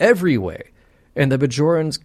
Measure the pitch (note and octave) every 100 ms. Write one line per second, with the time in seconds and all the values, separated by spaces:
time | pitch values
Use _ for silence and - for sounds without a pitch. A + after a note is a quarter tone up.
0 | G3+ G3 F3+ B2 F#2 E2 - _ _ _
1 | _ - C#3 C3 C#3 B2 D3+ E3+ D#3 D3